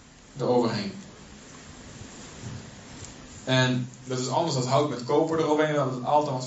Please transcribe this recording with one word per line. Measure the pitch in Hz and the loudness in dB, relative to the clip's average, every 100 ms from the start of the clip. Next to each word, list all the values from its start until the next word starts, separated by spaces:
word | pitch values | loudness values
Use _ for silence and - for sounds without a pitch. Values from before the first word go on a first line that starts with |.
| - - - - | -20 -20 -18 -2
eroverheen. | 123 123 113 104 98 - - - - - - - - - - - - - - - - - - - - - - - - - | 4 4 4 0 -4 -8 -14 -18 -18 -18 -18 -18 -18 -18 -16 -16 -16 -16 -16 -14 -12 -12 -14 -18 -18 -16 -16 -16 -18 -12
En | - 131 127 127 127 - | 0 4 4 2 -2 -10
dat | 127 127 | -6 -4
is | 127 | 0
anders | 139 170 | 0 2
dan | 131 123 | 0 2
hout | 135 151 | 2 2
met | 123 | -2
koper | 120 151 160 160 | 2 2 4 2
eroverheen, | 151 151 151 147 | 2 4 4 2
want | 127 | 0
het | 123 | -2
altaar | 131 147 147 | 2 4 4
was, | 131 | -2